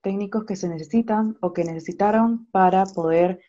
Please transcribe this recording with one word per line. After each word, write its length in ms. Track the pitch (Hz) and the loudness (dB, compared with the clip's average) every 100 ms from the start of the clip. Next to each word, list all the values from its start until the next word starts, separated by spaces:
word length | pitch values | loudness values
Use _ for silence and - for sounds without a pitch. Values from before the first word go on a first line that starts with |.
técnicos 440 | 196 196 202 220 214 | -6 -6 -4 -6 -6
que 120 | 190 | -6
se 100 | 175 | -6
necesitan 720 | 160 156 226 233 214 220 - | -8 -2 -2 0 0 -2 -2
o 120 | 180 | -4
que 100 | 175 | -2
necesitaron 840 | 170 165 165 180 202 220 233 233 - | -4 -6 -8 0 2 4 2 0 -2
para 320 | 190 185 190 190 | 2 4 4 0
poder 540 | 185 165 165 175 185 | -2 0 2 2 0